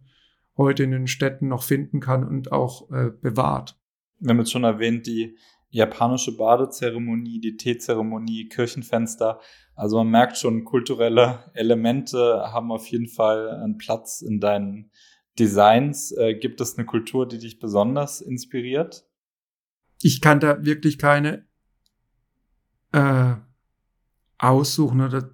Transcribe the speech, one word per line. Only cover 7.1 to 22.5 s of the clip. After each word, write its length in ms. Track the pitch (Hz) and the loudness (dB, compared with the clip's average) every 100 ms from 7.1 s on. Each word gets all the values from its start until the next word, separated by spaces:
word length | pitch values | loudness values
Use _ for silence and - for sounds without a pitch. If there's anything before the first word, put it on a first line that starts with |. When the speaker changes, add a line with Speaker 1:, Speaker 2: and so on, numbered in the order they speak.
| 117 117 113 | -6 -6 -8
Speaker 2:
die 160 | 113 110 | -8 -6
Teezeremonie, 880 | 123 120 - 113 110 110 113 113 110 | -4 -4 -2 -2 -2 -6 -8 -8 -8
Kirchenfenster. 920 | - 117 - 120 113 113 - 110 110 - _ _ - | -4 -4 -6 -4 -2 -2 -2 -2 -2 -10 _ _ -6
Also 220 | 107 113 | -2 2
man 120 | 113 | 4
merkt 280 | 113 123 - | 4 4 0
schon, 260 | 123 113 | -2 -2
kulturelle 880 | 113 127 120 117 117 117 123 120 - | 0 -2 0 0 2 6 4 2 -10
Elemente 920 | - 113 117 117 131 120 127 120 110 107 | -2 0 2 2 0 -2 2 2 2 0
haben 260 | 117 117 | -4 -4
auf 160 | 113 - | -6 -6
jeden 200 | 120 117 | -6 -4
Fall 420 | - 110 110 110 | 0 2 2 -2
einen 280 | 110 110 - | -6 -6 -6
Platz 440 | - 113 - - | -4 -6 -6 -12
in 180 | 110 107 | -6 -2
deinen 520 | 104 101 98 101 104 _ _ _ _ - | 0 0 -2 -10 -16 _ _ _ _ 0
Designs. 720 | 110 101 104 117 143 143 - | 2 6 6 6 4 -4 -6
Äh, 240 | - 113 110 | 0 0 0
gibt 260 | 120 113 | -4 -6
es 160 | 120 - | -8 -6
eine 80 | 113 | -4
Kultur, 420 | 113 113 131 123 | -4 -2 -4 -4
die 120 | 117 | -6
dich 200 | 117 - | -14 -12
besonders 640 | 113 104 120 139 143 - | -2 2 2 0 -4 -8
inspiriert? 840 | - 123 - 131 120 135 165 - _ _ _ _ _ _ _ _ _ - | -10 -10 -8 -8 -4 -4 -4 -8 _ _ _ _ _ _ _ _ _ 0
Speaker 1:
Ich 220 | - 127 | 0 4
kann 180 | 156 147 | 4 4
da 240 | 156 147 | 4 0
wirklich 360 | 147 151 156 143 | 0 0 -2 0
keine, 440 | 147 147 147 - _ _ _ _ _ _ _ _ _ _ _ | 2 2 0 -6 _ _ _ _ _ _ _ _ _ _ _